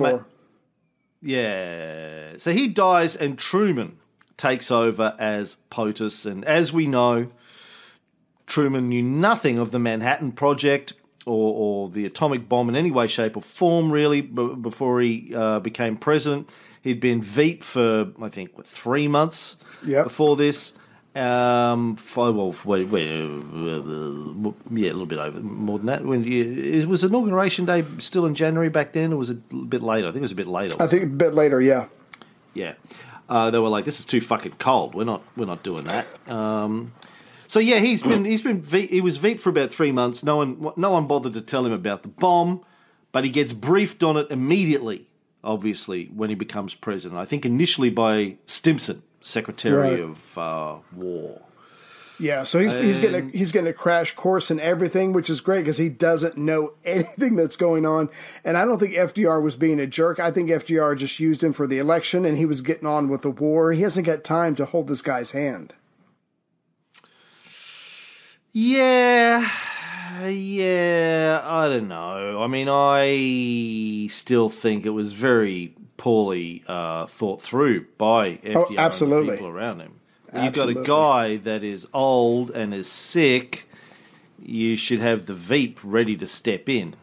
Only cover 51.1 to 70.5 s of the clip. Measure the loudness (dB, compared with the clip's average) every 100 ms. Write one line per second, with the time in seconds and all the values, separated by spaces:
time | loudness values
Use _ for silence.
51.1 | -8 -10 -14 -20 _ -20 -20 -20 -20 -20
52.1 | -8 -4 -4 0 2 2 2 2 4 2
53.1 | 0 -4 -4 0 0 0 -2 0 0 0
54.1 | -2 0 0 0 -2 0 0 0 0 2
55.1 | 0 0 -2 0 0 0 0 -2 2 2
56.1 | 2 0 -2 -2 0 -2 -6 -2 -2 -2
57.1 | 0 2 4 2 2 2 4 2 2 0
58.1 | -4 -20 -10 -2 2 2 2 0 0 0
59.1 | 2 2 2 0 0 0 2 0 0 0
60.1 | 0 -2 0 0 0 0 2 2 0 -4
61.1 | -2 0 2 0 0 0 0 2 0 0
62.1 | 0 0 2 0 -2 -4 -4 -2 0 0
63.1 | -2 -4 -2 0 4 4 2 0 0 0
64.1 | -2 0 0 0 0 -2 -2 -2 -4 -2
65.1 | -4 -4 -4 -4 -6 -12 -20 _ _ _
66.1 | _ _ _ _ _ _ _ _ -20 -20
67.1 | _ _ _ -20 -20 -20 -20 -20 -20 -20
68.1 | -20 -20 _ _ 0 2 4 6 6 6
69.1 | 6 6 4 0 -4 -8 -12 -12 -14 -12
70.1 | -8 -6 -4 -4